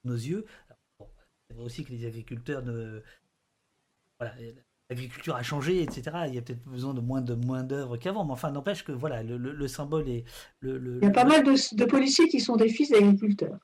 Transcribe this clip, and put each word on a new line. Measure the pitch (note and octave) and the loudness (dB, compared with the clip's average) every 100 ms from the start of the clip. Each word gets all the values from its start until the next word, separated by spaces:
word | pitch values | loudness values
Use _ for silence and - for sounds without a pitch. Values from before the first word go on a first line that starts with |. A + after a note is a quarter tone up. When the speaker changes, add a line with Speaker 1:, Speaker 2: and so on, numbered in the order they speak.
Speaker 1:
nos | B2 | -6
yeux. | A#2+ B2 G3 G#3+ - _ | -6 -6 -8 -8 -20 _
Alors, | _ _ _ | _ _ _
bon, | - _ _ _ _ | -20 _ _ _ _
c'est | |
vrai | A#2 | -14
aussi | A#2+ A#2+ | -12 -12
que | C#3+ | -12
les | A#2+ A#2 | -10 -10
agriculteurs | A2+ A2 A#2 A#2+ C#3 | -12 -12 -12 -8 -8
ne, | B2 A#2 A2+ A2 - _ _ _ _ _ _ _ _ _ _ _ | -8 -8 -10 -14 -20 _ _ _ _ _ _ _ _ _ _ _
voilà, | A#2 A#2 A#2 B2+ _ _ _ | -12 -10 -18 -18 _ _ _
l'agriculture | B2 B2+ - - | -10 -10 -10 -8
a | B2+ | -6
changé, | A#2+ D3 C#3+ F#3 | -4 -4 0 0
et | D#3 | -2
cetera. | - B2 E3+ D#3 | -6 -8 -6 -6
Il | |
y | B2+ | -6
a | |
peut-être | A#2+ A#2+ | -10 -12
besoin | C3+ B2+ C3 | -12 -8 -6
de | B2+ | -4
moins | A#2+ C3 | -4 -4
de, | B2 | -4
moins | A#2 B2 C3 | -4 -4 -4
d'œuvres | B2+ C#3 B2+ A#2+ | -4 -6 -6 -6
qu'avant, | F3+ G#3 | -6 -4
mais | D#3+ | -6
enfin, | B2 D#3 | -4 -6
n'empêche | C#3+ E3 G3 | -6 -6 -6
que, | - | -8
voilà, | B2+ D3 A#2+ | -8 -6 -6
le, | A2+ B2 | -8 -8
le, | B2+ | -8
le | D3 C#3 | -6 -8
symbole | - C#3+ D#3 C#3 | -6 -4 -2 -2
est, | A#2+ A#2+ - - _ | -6 -8 -18 -20 _
le, | C3 C3 | -8 -6
le, | B2+ B2 | -6 2
Speaker 2:
Il | |
y | G3+ | 4
a | |
pas | A3+ | 6
Speaker 1:
le | C4 | 8
Speaker 2:
mal | D#4 | 8
de, | C#4 C4+ - | 8 4 2
de | G#3+ | 0
policiers | A#3+ C4+ C4+ - E4 | 4 4 4 6 6
qui | B3+ | 4
sont | - | 2
des | A3+ A3+ | 4 4
fils | A3+ D4 | 4 6
d'agriculteurs | A3 G3+ G3 G#3+ G3+ - - | 8 8 6 4 0 -2 -6